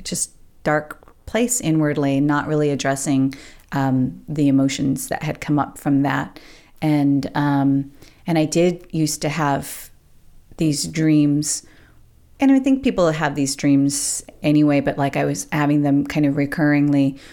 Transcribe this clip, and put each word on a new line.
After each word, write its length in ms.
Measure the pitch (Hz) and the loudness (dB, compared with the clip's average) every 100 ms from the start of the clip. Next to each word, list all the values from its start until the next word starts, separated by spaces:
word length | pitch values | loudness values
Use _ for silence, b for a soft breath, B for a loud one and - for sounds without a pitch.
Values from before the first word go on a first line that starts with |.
just 260 | - 165 - - - - | -10 -10 -10 -18 -20 -6
dark 360 | - 151 151 - - - - | -2 -2 -2 -16 -20 -20 -6
place 340 | 220 240 - | -2 -2 -2
inwardly, 600 | 160 160 151 147 143 139 | 0 0 0 0 0 2
not 260 | 147 147 151 | 2 0 0
really 240 | 151 147 | 0 0
addressing, 640 | 139 139 135 151 135 135 135 B B B | 0 -2 -2 0 0 0 -4 B B B
um, 480 | 139 135 131 127 - - | -4 0 0 -2 -6 -8
the 180 | 151 143 | 0 2
emotions 600 | 135 135 135 139 135 - | 4 2 0 -2 -2 -6
that 140 | - | -6
had 180 | 151 151 | -6 -6
come 180 | - 147 | -2 -2
up 200 | 135 - | -2 -4
from 240 | 151 139 | 0 2
that. 360 | 139 139 - - B B B B | 2 -2 -6 -14 B B B B
And, 480 | 156 147 143 139 131 | 0 2 2 0 -2
um, 560 | - 143 139 139 139 139 B B B B | -2 0 2 2 0 -2 B B B B
and 120 | 165 | 0
I 60 | 156 | 0
did 400 | 170 180 175 - | 2 0 0 -6
used 300 | 160 151 - | -4 -2 -4
to 60 | 156 | -6
have 640 | 160 143 139 139 - - - _ - - - - - | -2 -2 -2 -6 -14 -18 -20 _ -20 -20 -20 -14 -4
these 280 | 160 143 165 | -2 -2 -4
dreams, 800 | 160 156 151 147 147 151 - - b b b b _ _ - | 0 2 4 4 0 -2 -6 -10 b b b b _ _ 0
and 120 | 269 | 4
I 60 | 269 | 4
think 240 | 269 269 | 4 2
people 280 | 247 190 170 | 0 2 2
have 240 | 156 151 | 2 -2
these 200 | 147 139 - | -2 -4 0
dreams 640 | 147 139 139 139 - - - - | 2 4 2 -2 -6 -8 -10 -6
anyway, 380 | 151 151 151 143 | 0 4 4 2
but, 160 | 143 139 | 0 -2
like, 200 | 139 147 | -2 -2
I 80 | |
was 220 | 143 143 - | -2 -4 -4
having 300 | 156 147 147 | -2 0 2
them 240 | 143 139 139 | 2 2 0
kind 180 | 156 | 0
of 100 | 147 139 | 0 0
recurringly 840 | 139 156 147 147 147 143 135 135 B | -2 0 2 2 2 2 2 -2 B